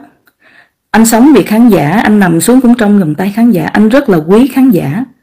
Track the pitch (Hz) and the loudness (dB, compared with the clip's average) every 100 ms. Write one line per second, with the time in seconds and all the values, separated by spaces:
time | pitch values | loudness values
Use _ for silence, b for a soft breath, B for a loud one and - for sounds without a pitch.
0 | - _ _ b b b b b _ 214 | -8 _ _ b b b b b _ -2
1 | 226 220 269 254 165 214 240 185 147 196 | 0 2 2 2 0 0 2 2 0 -2
2 | - 208 185 165 196 254 247 240 208 208 | 0 0 0 -2 0 2 2 0 0 0
3 | 165 147 190 202 240 185 156 - 214 262 | 0 -4 -6 -2 0 0 -2 -2 0 0
4 | 277 170 156 208 262 269 262 175 143 175 | 0 -2 0 0 0 0 0 0 -2 -8
5 | 262 _ | -10 _